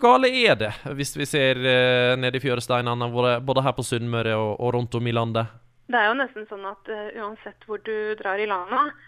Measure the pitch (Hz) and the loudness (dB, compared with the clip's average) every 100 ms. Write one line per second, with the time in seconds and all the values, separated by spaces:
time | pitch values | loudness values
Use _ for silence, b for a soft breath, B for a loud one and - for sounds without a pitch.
0 | 240 254 262 262 220 113 107 - 147 139 | 6 6 6 4 4 4 0 -6 -10 -6
1 | 139 151 143 151 131 127 131 127 127 127 | -6 -4 -2 2 2 2 2 4 4 4
2 | 123 127 127 131 139 123 - 123 120 120 | 4 2 0 -2 -2 -2 0 0 0 -2
3 | 120 120 123 120 135 131 131 127 120 117 | -2 0 2 2 0 2 2 -2 -2 -2
4 | 117 117 113 110 107 101 120 123 120 120 | -2 -2 0 0 0 -2 -2 -2 -2 -4
5 | 120 117 117 113 113 - _ _ - 240 | -2 -2 0 -2 -4 -10 _ _ -4 0
6 | 214 254 262 214 208 202 196 208 - 214 | 2 0 -4 -8 -14 -12 -12 -14 -12 -12
7 | 208 233 208 220 208 - - 208 220 214 | -10 -10 -12 -12 -18 -18 -12 -10 -6 -6
8 | 214 214 202 196 214 190 180 247 294 - | -6 -6 -4 -2 -2 -4 -2 -2 -2 -6